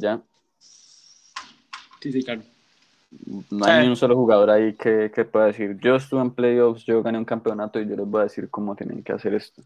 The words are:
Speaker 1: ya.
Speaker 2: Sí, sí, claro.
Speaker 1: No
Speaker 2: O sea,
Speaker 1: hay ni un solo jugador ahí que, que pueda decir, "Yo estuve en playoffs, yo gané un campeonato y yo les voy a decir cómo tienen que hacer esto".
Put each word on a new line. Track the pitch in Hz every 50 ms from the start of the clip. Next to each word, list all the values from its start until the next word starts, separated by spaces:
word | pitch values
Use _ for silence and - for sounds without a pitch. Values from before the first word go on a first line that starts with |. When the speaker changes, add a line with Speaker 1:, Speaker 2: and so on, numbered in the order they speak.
Speaker 1:
ya. | 104 104 113 117 - _ _ _ _ _ _ _ _ _ _ _ _ _ _ _ _ _ _ _ _ _ _ - - - _ _ _ _ - - - _ - _
Speaker 2:
Sí, | - 143
sí, | 127 131
claro. | 131 123 117 110 110 _ _ _ _ _ _ _ _ _ _ _ _ _ - - - - - 98 - -
Speaker 1:
No | 104 101
Speaker 2:
O | 101
sea, | - 165
Speaker 1:
hay | 160 123
ni | 123
un | 120
solo | 117 131 123 120
jugador | 127 123 110 107 101 104 107
ahí | 107 107 110 110 104
que, | - - 117 110 107 107 107 -
que | 120 113
pueda | - - 107 110
decir, | 107 110 113 104 101 101 95
"Yo | - 123 131
estuve | 135 135 - 135 131
en | 127 123
playoffs, | 123 - 123 120 120 120 120 117 113 117 -
yo | - 113 113
gané | 107 117 113 113
un | 113
campeonato | - 120 113 - 113 107 104 107 107 - 113
y | 107 104
yo | 101
les | 101 101
voy | 101 107 107
a | 104
decir | 101 - 107 - -
cómo | - 107 104 101 101
tienen | - - - - -
que | - -
hacer | - - - 101 104
esto". | 107 - - _ - -